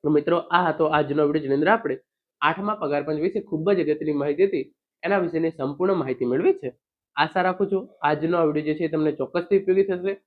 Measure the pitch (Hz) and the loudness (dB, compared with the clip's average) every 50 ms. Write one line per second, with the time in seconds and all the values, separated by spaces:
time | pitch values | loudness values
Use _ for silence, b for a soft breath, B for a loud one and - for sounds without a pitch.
0 | - 147 151 147 147 165 170 170 165 - 175 175 180 165 156 160 160 156 156 151 | 0 2 2 2 2 2 0 0 0 0 0 2 2 2 2 2 0 2 2 2
1 | 147 139 143 151 151 147 147 156 143 135 135 143 147 185 - 131 - 139 131 131 | 0 2 2 2 2 2 2 0 0 0 0 2 4 2 2 2 0 -4 -6 -6
2 | _ _ _ _ _ _ _ _ 147 151 165 185 202 208 214 208 180 143 143 143 | _ _ _ _ _ _ _ _ 0 0 0 0 -4 -4 -4 -2 -2 -2 -2 -2
3 | 143 151 156 151 160 190 - 214 - - 156 156 160 196 202 180 156 151 151 151 | -2 -2 -4 -2 -2 -2 -2 -4 -6 -4 -6 -2 0 2 2 2 2 0 0 -2
4 | 156 151 151 143 139 147 147 151 190 202 190 147 131 - _ _ _ _ _ _ | -2 -2 -2 -2 -2 -2 2 2 2 2 2 -4 -6 -6 _ _ _ _ _ _
5 | - 175 202 196 180 165 160 160 165 165 165 - 135 139 143 139 180 190 190 175 | -4 0 0 0 0 0 -2 -2 -2 -2 -2 -4 -6 -6 -2 -2 0 0 0 0
6 | 139 131 127 - 127 120 123 143 190 370 381 381 - 127 - _ _ _ _ _ | 0 -2 -2 -2 -2 0 0 2 2 2 0 0 -4 -10 -10 _ _ _ _ _
7 | _ _ _ - 151 165 - 190 180 185 180 185 202 - 196 190 247 - - _ | _ _ _ -2 -2 0 0 0 0 0 0 0 -2 -2 -2 -4 -4 -8 -12 _
8 | - 147 156 147 156 165 175 170 165 151 147 151 151 151 151 156 170 156 156 156 | 0 0 0 0 0 0 2 2 2 2 2 0 -2 -2 -2 -2 -2 -2 0 0
9 | 156 151 147 - 131 - - 175 170 - 196 196 196 185 185 190 196 196 185 180 | 0 0 0 -2 -6 -4 -4 -6 -2 2 0 2 2 2 2 2 2 0 -2 -4
10 | 180 196 196 - _ | -4 -6 -6 -6 _